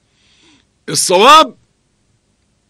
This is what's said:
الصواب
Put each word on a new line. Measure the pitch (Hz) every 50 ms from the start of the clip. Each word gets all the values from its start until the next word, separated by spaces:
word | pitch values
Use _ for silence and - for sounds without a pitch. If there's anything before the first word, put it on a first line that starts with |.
| _ _ _ _ _ _ _ _ _ _ _ _ _ _ _ _ _ -
الصواب | 135 - - - 190 180 202 262 294 320 311 254 202 _ _ _ _ _ _ _ _ _ _ _ _ _ _ _ _ _ _ _ _ _ _